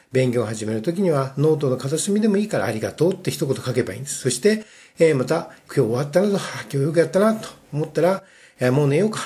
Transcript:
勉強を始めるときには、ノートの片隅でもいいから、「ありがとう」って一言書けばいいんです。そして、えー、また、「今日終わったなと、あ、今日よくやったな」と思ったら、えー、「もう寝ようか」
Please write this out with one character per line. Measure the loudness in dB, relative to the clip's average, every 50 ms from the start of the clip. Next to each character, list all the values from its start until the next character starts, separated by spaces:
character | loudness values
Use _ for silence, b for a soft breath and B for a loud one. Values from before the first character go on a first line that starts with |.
| B B
勉 | 0 0 2 2 0
強 | 0
を | -2 -2
始 | -4 -6 -4
め | -4 -4
る | -4
と | -4 -4
き | -2 0 0
に | 2
は、 | 2 0 0 -2 -2 0
ノ | 2 2 2
ー | 2
ト | 0 -2
の | -2 -2
片 | -4 -4 -4 -4
隅 | -2 0 0 2
で | 2 2
も | 2 2
い | 0
い | 0
か | -2 -2
ら、 | -2 -2
「あ |
り | -2 -4
が | -4 -6
と | -2 0 0 0
う」 | 0
っ |
て | -2 -4 -6
一 | -4 -4 -2
言 | -2 -2
書 | -4 -4 -4
け | -2 -2 -2
ば | -2 -4
い | -10
い |
ん | -10
で | -10
す。 | -8 -4
そ | -4 -4
し | -2 2
て、 | 2 2 2 0 -4 B B B B B B 2
え | 4 4 4
ー、 |
ま | 2 0
た、 | 0 -2 -2 -2 -6 B B B -6 0
「今 |
日 | 0
終 | 2 2 2
わ | -2
っ | -2 2
た | 2 2
な | 2 2
と、 | 0
あ、 | -2 -4 -6 -10 -12 -10
今 | -6
日 | -4 -2
よ | -2 0
く | 2 2
や | 2
っ | 2
た | 4 2
な」 | 4 2 2 0
と | -6 -12 -16 -18 _ -8
思 | -4 -4 -4
っ | -2
た | 0 2
ら、 | 2 2 2 0 B B B B B B B B
え | 0 2
ー、 | 4
「も | 4 4
う | 4
寝 | 4 2
よ | 2 0
う |
か」 | -2 -4 -8